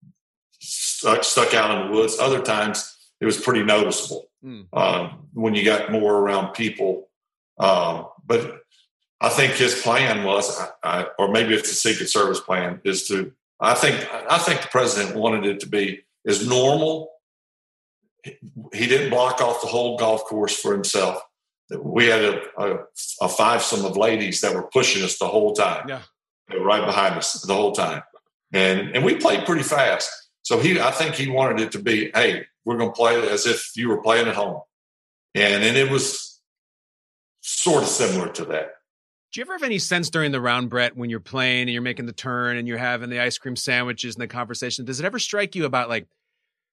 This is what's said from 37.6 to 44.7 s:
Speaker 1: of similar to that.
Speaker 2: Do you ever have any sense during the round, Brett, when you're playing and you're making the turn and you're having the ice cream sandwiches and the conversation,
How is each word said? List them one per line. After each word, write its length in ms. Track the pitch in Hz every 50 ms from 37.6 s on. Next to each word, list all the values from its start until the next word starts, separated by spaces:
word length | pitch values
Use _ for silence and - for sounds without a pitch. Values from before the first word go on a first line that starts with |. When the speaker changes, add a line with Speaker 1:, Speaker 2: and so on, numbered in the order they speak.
| - 180 160 139 -
Speaker 1:
of 60 | -
similar 400 | - - 120 98 92 92 87 82 -
to 120 | - 85
that. 260 | - 78 78 76 - - - _ _ _ _ _ _ _ _ _ _ -
Speaker 2:
Do 60 | 233
you 40 | 254
ever 80 | 262 381
have 100 | 349 294
any 160 | 262 220 185
sense 300 | 156 - 180 175 170 -
during 220 | - 165 156 147
the 80 | 139 131
round, 300 | 120 123 120 123 123 117
Brett, 260 | 120 123 123 120 -
when 140 | 123 120 120
you're 100 | 113 113
playing 440 | 87 - - 131 127 127 127 123 123
and 80 | 123
you're 100 | 120 120
making 240 | 123 123 120 - 123
the 80 | 120 -
turn 420 | - - 113 120 123 123 120 120 120
and 80 | 120
you're 120 | 120 117 117
having 320 | 123 123 123 117 120 120
the 100 | 123 120
ice 180 | 123 123 120 -
cream 200 | - 131 123 117
sandwiches 580 | - - 123 123 123 123 120 - - 123 110
and 60 | 120
the 60 | 120 110
conversation, 580 | - 123 120 110 120 - - 123